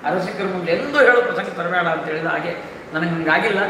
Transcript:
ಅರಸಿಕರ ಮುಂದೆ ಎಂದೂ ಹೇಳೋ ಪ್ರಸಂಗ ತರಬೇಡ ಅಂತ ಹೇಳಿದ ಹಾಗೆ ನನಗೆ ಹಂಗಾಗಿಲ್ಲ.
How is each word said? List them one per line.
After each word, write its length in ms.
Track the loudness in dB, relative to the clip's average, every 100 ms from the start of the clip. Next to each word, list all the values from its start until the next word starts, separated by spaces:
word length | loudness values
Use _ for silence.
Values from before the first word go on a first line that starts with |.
| -2
ಅರಸಿಕರ 380 | -2 -4 -4
ಮುಂದೆ 280 | -4 -4 -2
ಎಂದೂ 280 | -2 2 6
ಹೇಳೋ 220 | 6 6
ಪ್ರಸಂಗ 280 | 4 -2 -4
ತರಬೇಡ 340 | -6 -2 0 0
ಅಂತ 180 | -2 -4
ಹೇಳಿದ 200 | -4 -2
ಹಾಗೆ 380 | -2 -4 -8 -12 -16 -8
ನನಗೆ 160 | -4 -2
ಹಂಗಾಗಿಲ್ಲ. 500 | 0 2 2 2 0